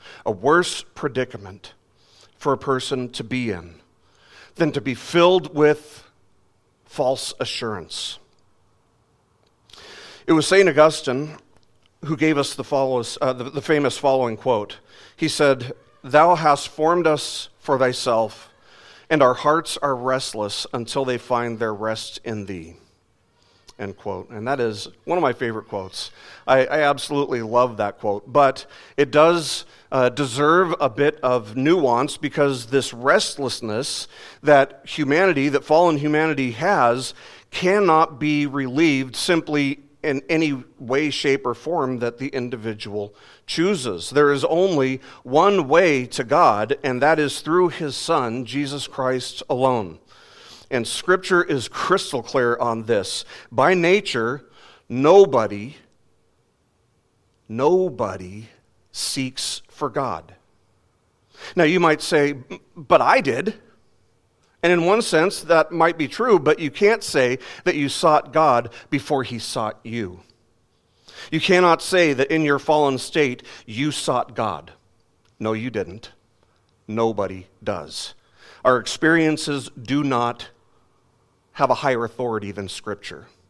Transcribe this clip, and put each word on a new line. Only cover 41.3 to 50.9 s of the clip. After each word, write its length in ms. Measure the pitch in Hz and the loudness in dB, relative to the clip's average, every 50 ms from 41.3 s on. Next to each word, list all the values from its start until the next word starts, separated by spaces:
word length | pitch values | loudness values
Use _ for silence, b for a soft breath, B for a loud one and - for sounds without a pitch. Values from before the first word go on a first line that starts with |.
| 135 135 - | 0 0 -2
or 80 | 123 117 | -4 -6
form 440 | - - 151 175 160 143 127 127 117 | -6 -6 -6 -4 -2 -2 -2 -4 -4
that 200 | 120 120 120 - | -4 -6 -6 -6
the 100 | 131 143 | -10 -8
individual 840 | - 131 123 123 123 110 107 113 107 107 - 104 101 104 101 101 b b b b b b b | -6 -6 -6 -6 -8 -8 -8 -8 -8 -8 -10 -10 -8 -8 -8 -10 b b b b b b b
chooses. 640 | - - 156 170 196 208 151 123 113 90 82 - - | -8 -2 0 0 0 0 -2 -2 -4 -6 -6 -6 -2
There 200 | 131 143 147 143 | 2 4 4 4
is 140 | 143 135 120 | 2 2 0
only 560 | - 160 175 190 196 170 139 131 131 131 127 B B B B | 0 0 2 2 2 2 0 0 0 -2 -6 B B B B
one 440 | B 127 131 156 185 202 202 185 143 | B 0 2 4 4 4 4 2 2
way 380 | 127 156 175 190 165 143 127 123 120 | 4 4 6 6 6 4 0 -2 -4
to 140 | - - | -6 -6
God, 540 | 127 113 143 170 170 127 104 104 110 120 139 - - | -2 2 4 6 6 6 4 2 0 -2 -4 -4 -4
and 160 | 135 127 123 | -4 0 2
that 180 | 139 156 165 156 | 2 4 4 2
is 220 | 147 135 - - | 0 -2 -4 -6
through 300 | - 151 165 180 180 165 | -4 0 0 2 2 0
his 260 | - - 165 139 120 | -2 -4 -8 -8 -8
Son, 480 | - - - 170 143 127 113 113 131 123 | -6 -4 -2 0 0 0 -2 -4 -6 -8
Jesus 420 | 110 120 143 147 135 143 139 - | -6 -6 -6 -6 -6 -6 -10 -10
Christ 560 | - - - 127 127 131 127 - - - - - - | -10 -6 -4 -2 -2 -2 -4 -6 -10 -14 -12 -6 -4
alone. 500 | 135 123 131 131 127 113 98 85 78 - _ B B B B B B B B B B B B B | -2 2 2 2 2 0 -2 -6 -10 -16 _ B B B B B B B B B B B B B
And 160 | 131 123 113 | -4 -4 -4
Scripture 560 | - | -4